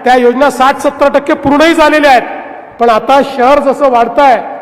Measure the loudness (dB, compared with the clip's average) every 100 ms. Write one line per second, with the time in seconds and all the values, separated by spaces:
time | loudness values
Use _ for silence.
0 | 0 2 2 0 -2 0 -2 0 -6 -2
1 | 0 0 -2 -4 0 2 2 2 2 2
2 | 2 2 0 -12 -14 -18 -20 -2 0 0
3 | 2 0 0 -2 0 2 0 0 0 0
4 | 0 2 2 2 -4 -14